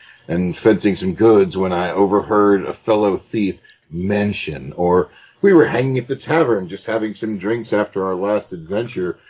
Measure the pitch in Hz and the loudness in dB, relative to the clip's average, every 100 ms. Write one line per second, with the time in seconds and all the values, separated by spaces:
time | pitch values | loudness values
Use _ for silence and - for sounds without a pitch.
0 | - - - 87 90 82 113 104 104 90 | -20 -18 -6 -4 -2 0 2 2 2 -2
1 | 92 82 113 107 95 95 92 87 90 90 | -4 2 6 6 4 0 -2 -2 -2 0
2 | 98 101 - 104 101 98 71 - - 107 | 2 0 0 2 4 2 0 -6 0 2
3 | 104 87 - 113 101 - _ _ _ 82 | 2 -2 -4 -4 -4 -4 _ _ _ -8
4 | 95 104 104 101 - 71 65 78 87 90 | -4 -2 -2 -4 -8 -10 -10 -4 0 2
5 | - - - _ 202 175 - - 135 127 | 0 -6 -20 _ 4 6 4 2 -2 -2
6 | 123 135 - 160 139 104 90 95 - 113 | -4 -8 -2 0 2 0 -4 -10 -6 -4
7 | 107 101 110 104 98 120 110 104 104 101 | -4 -6 -8 -6 -4 -6 -2 -2 -2 -4
8 | 95 90 98 104 - 90 80 101 120 92 | -4 -2 -2 -2 -4 -14 -8 -6 -6 -6
9 | 87 - _ | -6 -8 _